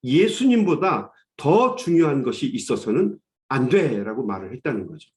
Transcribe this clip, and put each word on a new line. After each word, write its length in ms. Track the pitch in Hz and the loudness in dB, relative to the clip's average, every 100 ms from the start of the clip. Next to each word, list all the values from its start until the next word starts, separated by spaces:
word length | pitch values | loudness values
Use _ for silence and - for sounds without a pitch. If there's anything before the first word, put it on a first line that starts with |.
예수님보다 1080 | 123 147 214 - 254 233 196 151 185 120 - _ _ - | 2 2 2 2 2 4 2 0 0 -2 -6 _ _ -4
더 400 | 139 202 247 247 | 2 4 2 -2
중요한 460 | - 165 156 139 | 0 2 2 0
것이 240 | 123 - 135 | -2 -4 -4
있어서는 720 | 117 - 110 - 123 208 - _ _ _ | -6 -4 -4 0 0 0 -4 _ _ _
안 200 | 135 127 | -2 2
돼."라고 560 | 196 156 107 104 110 | 2 2 -2 -6 -6
말을 280 | 113 95 95 | -6 -6 -10
했다는 320 | 127 156 107 - | -8 -6 -6 -8
거죠. 240 | 80 - | -16 -20